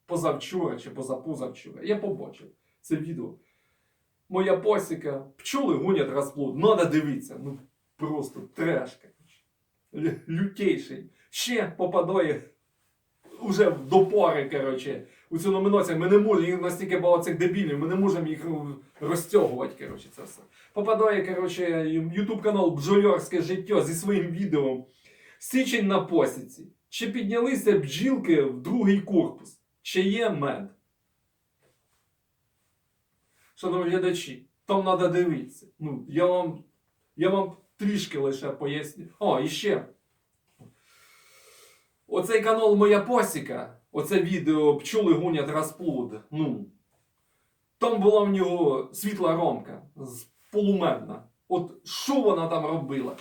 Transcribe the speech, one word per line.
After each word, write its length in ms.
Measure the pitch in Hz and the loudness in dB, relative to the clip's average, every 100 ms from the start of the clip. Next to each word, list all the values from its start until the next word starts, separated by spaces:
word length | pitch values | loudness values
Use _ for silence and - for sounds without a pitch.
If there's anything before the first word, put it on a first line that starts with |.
| - | -6
позавчора 720 | 175 - 139 - 180 160 120 | -2 -2 -2 -4 -4 -4 -4
чи 120 | - | -10
позапозавчора. 960 | 135 131 135 160 139 - - - - | -10 -8 -8 -6 -8 -8 -10 -18 -8
Я 120 | 170 208 | -4 -2
побачив 520 | 202 - 143 - - _ _ _ | -4 -8 -10 -18 -20 _ _ _
це 140 | - 156 | -6 -4
відео. 380 | 160 165 - - _ _ _ _ _ _ _ _ - | -4 -8 -10 -14 _ _ _ _ _ _ _ _ -6
Моя 280 | 185 190 180 | 0 2 2
Посіка, 680 | 214 208 - 156 147 135 - - | 2 0 0 -6 -6 -8 -10 -14
"Пчоли 380 | - 277 254 143 | -6 -2 0 0
гонять 340 | 185 170 135 | 2 2 0
розплод". 480 | 135 139 - 135 135 | -2 -4 -4 -4 2
Надо 280 | 208 190 165 | 4 4 2
дивитися. 540 | 151 147 131 - - | 0 0 -4 -8 -12
Ну, 160 | 135 139 - _ _ - | -12 -14 -18 _ _ -10
просто 460 | 151 151 - - - | -6 -6 -8 -12 -14
треш, 360 | - 165 143 - | -4 -2 -2 -4
коротше. 520 | - _ _ _ _ _ _ _ _ _ | -12 _ _ _ _ _ _ _ _ _
Лю-, 260 | 147 156 - - | -6 -4 -4 -6
лютейший. 800 | 165 196 - 196 - - - - _ _ | -4 -4 -2 -2 -2 -6 -14 -16 _ _
Ще 440 | - 240 233 185 - | -8 -4 -2 -2 -2
попадає 680 | 180 185 170 190 160 139 - _ _ _ _ _ _ _ _ - | 0 0 2 2 2 -2 -10 _ _ _ _ _ _ _ _ -10
уже 300 | 220 185 196 | -2 2 2
до 340 | - 131 190 190 | 0 4 4 6
пари, 440 | 208 175 151 135 | 4 4 2 -2
коротше, 580 | 143 135 127 131 - - _ _ | -2 -2 -4 -6 -10 -12 _ _
у 100 | 165 | -4
цю 120 | 196 | 0
номінацію. 480 | 190 196 202 - 160 | 2 4 2 2 0
Ми 100 | 180 | 4
не 80 | 208 | 6
можемо, 300 | 208 190 170 | 6 2 2
їх 140 | 180 | -2
настільки 360 | 180 175 196 180 | -4 -4 -2 0
багато 260 | 175 170 | 4 4
цих 140 | 175 156 | 2 0
дебілів, 420 | 180 196 170 143 | 0 0 -2 -2
ми 80 | 160 | -2
не 80 | 190 | 2
можемо 320 | 196 175 156 | 2 2 -2
їх, 180 | 156 165 | -6 -6
ну, 300 | 156 143 143 - - | -6 -8 -12 -20 -8
розтягувати, 840 | 151 170 - 202 123 123 135 - 139 | -4 -4 2 2 2 0 -8 -10 -14
коротше, 240 | - - - | -14 -18 -20
це 80 | |
все. 180 | - - - _ _ | -20 -20 -20 _ _
Попадає, 640 | 208 208 214 220 202 - 180 | -4 0 4 4 2 0 -2
коротше, 480 | 185 180 175 165 156 160 165 180 | -4 -2 -2 0 0 -2 -2 -2
YouTube 240 | 202 214 | -2 -2
канал 340 | 214 202 175 147 | 0 2 2 0
"Бджолярське 640 | 147 202 202 175 - 180 | 2 4 6 4 0 -4
життя" 420 | 156 190 - 190 | -2 -4 0 0
зі 100 | 147 | 0
своїм 340 | 165 196 196 165 | -2 0 0 -2
відео. 580 | 165 196 151 135 127 - _ _ _ - - | -4 -2 0 0 -4 -10 _ _ _ -20 -18
"Січень 480 | - 254 262 240 196 | -4 -2 0 0 2
на 140 | 196 | 0
посіці. 680 | - 165 131 131 110 - - _ _ | 2 2 2 -2 -14 -18 -20 _ _
Чи 180 | - 233 | -8 -6
піднялися 720 | 240 196 233 247 254 208 175 | -4 -2 0 0 2 4 2
бджілки 600 | 143 160 247 262 185 156 | 2 -2 0 0 2 2
в 200 | 135 123 | 2 -2
другий 400 | 135 240 202 202 | -4 2 4 2
корпус? 600 | - 190 - - - - _ _ | 2 2 0 -4 -20 -20 _ _
Чи 200 | - 190 | -4 0
є 280 | 196 220 226 | 0 0 0
мед?" 400 | 160 143 - 196 - _ _ _ _ _ _ _ _ _ _ _ _ _ _ _ _ _ _ _ _ _ _ _ _ _ _ _ - | -2 -4 -6 -10 -18 _ _ _ _ _ _ _ _ _ _ _ _ _ _ _ _ _ _ _ _ _ _ _ _ _ _ _ -8
Шановні 360 | 180 180 175 | -4 -2 0
глядачі, 540 | 185 180 170 - 123 - _ - | 2 2 -2 -6 -14 -20 _ -2
там 200 | 196 185 | 0 2
надо 220 | 180 180 | 2 2
дивитися. 600 | 175 180 135 123 - - - | 2 2 0 -6 -16 -20 -12
Ну, 260 | 151 131 98 | -8 -8 -6
я 160 | 139 180 | 0 2
вам, 380 | 180 - - - _ _ _ _ - | 2 -2 -8 -16 _ _ _ _ -2
я 140 | 180 | 0
вам 240 | 196 190 - _ - | 2 -2 -8 _ -6
трішки 420 | 202 202 - 147 | -2 -2 -4 -4
лише 300 | 139 135 143 | -4 -4 -6
поясню. 560 | - 143 147 151 - - - | -6 -6 -6 -8 -14 -18 -4
О, 200 | 202 - | 0 0
і 100 | 156 | -2
ще. 360 | - 208 131 - _ _ _ _ _ _ _ - _ _ _ _ _ _ _ _ - - _ _ _ - | -4 -2 -2 -4 _ _ _ _ _ _ _ -20 _ _ _ _ _ _ _ _ -20 -20 _ _ _ -6
Оцей 340 | 180 202 220 | -2 2 2
канал 340 | 214 226 220 202 | 4 4 6 6
Моя 240 | 208 202 | 6 6
Посіка, 800 | 202 247 - 151 127 - - - _ | 4 2 2 -2 -6 -8 -10 -16 _
оце 300 | - 139 196 | -6 0 0
відео 560 | 170 180 147 151 151 139 | 2 0 2 4 4 2
"Пчоли 360 | - 220 185 | 0 2 4
гонять 360 | 151 170 156 143 | 4 2 -2 -2
розплод", 720 | 156 156 - 170 127 117 107 - | -4 -4 -6 -4 -4 -6 -10 -10
ну, 340 | 151 147 107 101 _ _ _ _ _ _ _ _ _ _ _ | -4 -4 -4 -10 _ _ _ _ _ _ _ _ _ _ _
там 240 | 247 214 | 0 4
була 180 | 202 214 | 6 6
в 100 | 202 | 6
нього 600 | 190 180 175 147 131 - | 2 2 2 2 2 -4
світла 420 | - 202 202 175 165 | -6 -6 0 0 2
рамка, 460 | 170 - - - - - | 0 -2 -8 -16 -18 -16
з-, 320 | 131 123 - _ _ | -16 -16 -20 _ _
полумедна. 720 | 208 202 190 170 113 110 - - _ - | 0 2 2 2 -2 -6 -16 -18 _ -4
От 400 | 185 170 - - | -2 -2 -10 -12
що 340 | - - 277 | -8 -2 2
вона 260 | 214 175 165 | 4 2 0
там 180 | 165 151 | -2 -2
робила, 500 | 160 135 135 123 - | -4 -4 -4 -6 -8